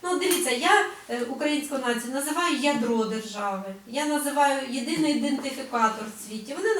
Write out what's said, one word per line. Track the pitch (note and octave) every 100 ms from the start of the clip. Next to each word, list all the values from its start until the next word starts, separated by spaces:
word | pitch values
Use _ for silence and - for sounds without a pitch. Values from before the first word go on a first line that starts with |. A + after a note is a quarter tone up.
Ну, | F4+ C#4+
дивіться, | F4+ - B3
я, | A#3+ E4+ G#4 - - -
е, | A#3+
українську | A#3+ C#4 D4 D4 - C4+
націю | B3 A#3 A#3
називаю | C4+ D4 D#4 F4 C4+
ядро | C#4+ A#3+ A#3 A3+ G#3+
держави, | A3+ A3 G3+ G3+ G3 G3 F#3+ -
я | C4+ D4+
називаю | D4 C#4+ C#4 C#4+ C4+ B3+
єдиний | B3+ A#3+ D#4+ D4+ B3+
ідентифікатор | C#4+ C#4 C#4 - - A#3 A3 A3 A3
в | - -
світі. | G#3+ - D4+
Вони | G#4 A4